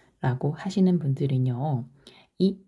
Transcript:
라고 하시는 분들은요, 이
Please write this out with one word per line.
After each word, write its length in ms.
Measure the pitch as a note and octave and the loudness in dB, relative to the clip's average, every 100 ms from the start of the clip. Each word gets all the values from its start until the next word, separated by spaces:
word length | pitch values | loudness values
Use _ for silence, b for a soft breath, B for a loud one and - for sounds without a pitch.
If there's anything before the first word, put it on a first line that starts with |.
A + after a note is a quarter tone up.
| B _ | B _
라고 320 | C3 B2 C#3+ | -4 -2 -4
하시는 460 | D#3+ F#3+ G3 F#3 F3+ | -4 -4 2 4 4
분들은요, 880 | D3 C3 C#3 C3 B2+ A#2+ D3+ B2+ A#2 B B B B - | 0 -2 0 0 0 -2 -2 -4 -6 B B B B 0
이 200 | F#3+ F#3+ | 0 0